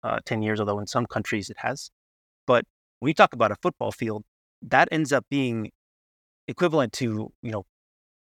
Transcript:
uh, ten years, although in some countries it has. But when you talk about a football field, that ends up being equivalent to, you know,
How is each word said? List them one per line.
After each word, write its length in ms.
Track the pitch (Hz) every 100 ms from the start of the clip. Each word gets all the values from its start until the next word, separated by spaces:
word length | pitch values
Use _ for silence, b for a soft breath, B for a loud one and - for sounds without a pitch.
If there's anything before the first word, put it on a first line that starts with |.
uh, 180 | 117 113
ten 180 | - 113
years, 180 | 107 107
although 180 | 104 104
in 60 | 101
some 200 | 127 117
countries 420 | 117 - 110 95
it 80 | -
has. 320 | - 135 - _ _ _ _ _ -
But 200 | 120 - _ _ _
when 100 | 135
you 60 |
talk 180 | 165 190
about 200 | 117 107
a 40 | 101
football 340 | 175 - 107
field, 340 | - 113 107 - _ _ _
that 240 | - 131 175
ends 200 | 160 143
up 140 | 135 -
being 440 | 139 127 113 107 - _ _ _ _ _ _ -
equivalent 460 | - 175 156 117
to, 380 | - 117 107 110 -
you 80 | 113
know, 140 | 107 - _ _ _ _ _